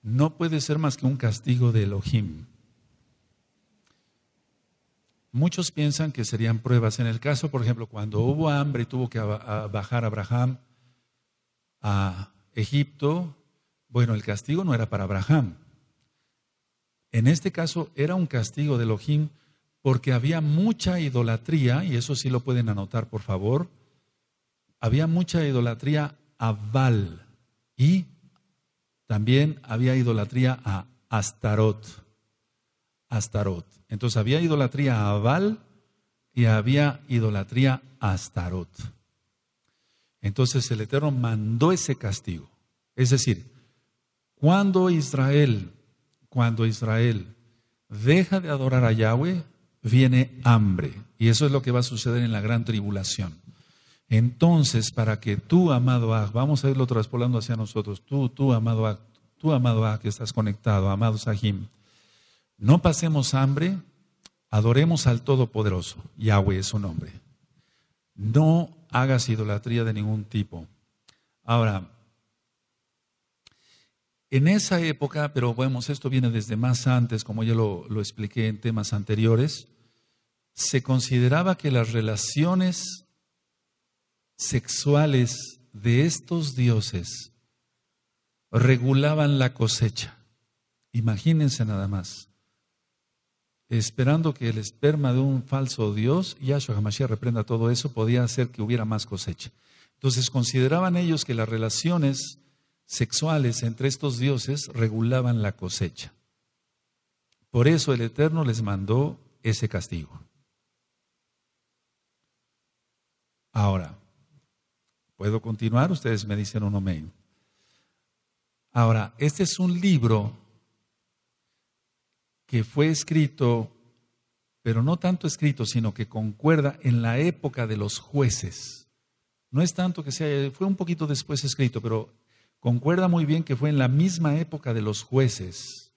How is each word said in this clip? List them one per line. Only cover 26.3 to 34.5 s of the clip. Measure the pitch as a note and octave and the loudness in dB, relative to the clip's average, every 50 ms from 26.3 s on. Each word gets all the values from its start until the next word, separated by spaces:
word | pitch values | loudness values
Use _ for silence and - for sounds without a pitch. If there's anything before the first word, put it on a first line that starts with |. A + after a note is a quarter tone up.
| _ _ | _ _
a | A2+ A2+ | -4 -4
Baal | G#2+ G#2 G#2 G#2+ A2 C3+ C3 B2+ A#2 G#2 G2 E2+ E2 E2+ - _ _ _ _ _ _ _ _ _ _ | -2 -4 -6 -2 0 2 4 4 4 2 0 -4 -8 -14 -20 _ _ _ _ _ _ _ _ _ _
y | - B2+ D3+ F#3 F#3+ E3+ - - _ _ - _ _ _ _ _ _ _ _ _ _ _ _ _ _ _ | 2 2 4 4 2 0 -6 -16 _ _ -20 _ _ _ _ _ _ _ _ _ _ _ _ _ _ _
también | _ A2+ G#2 G#2+ A#2 B2+ C#3 D3 D#3 D3+ - | _ -2 -2 2 4 4 4 4 2 -2 -6
había | - - A2+ A#2 B2+ B2+ B2+ | -10 -8 -4 0 0 2 2
idolatría | C3 B2 A#2+ A2+ G#2+ G2+ G2+ - B2+ B2+ B2+ B2+ B2 - | 2 2 0 0 -2 -2 -2 -2 0 0 0 0 -2 -4
a | G2+ G2 F#2 - _ _ _ _ _ | -4 -4 -4 -6 _ _ _ _ _
Astarot. | A#2 G#2+ G#2 - - _ - A2 G#2+ G#2+ G#2+ A2 G2 - - - - - - _ _ _ _ _ _ _ _ _ _ _ _ _ _ _ _ _ _ _ _ _ | -4 -4 -4 -4 -8 _ -4 -2 2 2 2 2 0 -2 -10 -20 -20 -20 -20 _ _ _ _ _ _ _ _ _ _ _ _ _ _ _ _ _ _ _ _ _
Astarot. | A#2+ A2 G#2 - - G#2+ G#2 G2 F2+ E2+ E2 _ _ _ _ _ | -6 -6 -6 -4 -4 -2 -2 -2 -4 -6 -10 _ _ _ _ _
Entonces | A2+ G2+ - A#2+ - | -8 -4 -4 0 0
había | B2+ G#2 A#2 C#3 D#3+ | 0 0 2 2 2
idolatría | E3+ E3 | 2 2